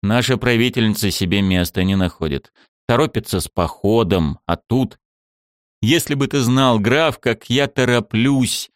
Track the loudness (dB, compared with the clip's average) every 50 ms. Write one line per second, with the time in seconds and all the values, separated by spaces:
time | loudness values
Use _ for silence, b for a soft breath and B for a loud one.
0 | -4 -2 -2 -2 0 0 -2 -2 0 0 0 2 2 0 0 0 0 0 0 0
1 | -2 -4 -2 -2 -2 -2 0 0 0 2 2 0 0 -2 -2 -2 -2 0 0 0
2 | 0 -2 -2 -4 -6 -6 -6 -6 _ _ b b b b b _ _ _ 0 2
3 | 2 0 -2 -6 -6 -2 -4 -4 -4 -4 _ -4 -4 -4 -4 -4 0 2 2 2
4 | 2 2 2 0 0 0 -2 -6 _ -6 -6 -6 _ _ -2 -2 -2 -2 -6 _
5 | _ _ _ _ _ _ _ _ _ _ _ _ _ _ _ _ 0 0 0 0
6 | 0 -2 -2 -2 -2 -2 0 0 0 2 2 2 2 2 2 2 2 2 2 2
7 | 0 0 -2 -2 -4 -4 -4 -4 -4 -4 -2 0 0 -2 0 -2 0 2 2 0
8 | 0 0 -2 0 2 2 2 2 0 0 -2 -6 -10 -12 _